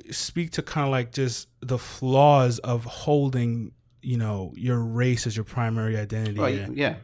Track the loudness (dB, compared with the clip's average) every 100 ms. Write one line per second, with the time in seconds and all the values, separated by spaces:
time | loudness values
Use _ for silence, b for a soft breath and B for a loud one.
0 | -12 -8 -6 -4 -4 -4 -4 -2 0 0
1 | -2 -2 -2 -2 -12 -12 -4 -4 -4 -6
2 | 2 6 8 8 6 0 -2 -4 -4 -6
3 | 2 2 2 0 0 -2 -6 -12 _ _
4 | -4 -2 -2 -4 -6 -4 -2 0 0 0
5 | 2 2 0 -4 -4 -2 0 0 0 -2
6 | -2 -2 -2 0 0 0 -4 -2 -2 -2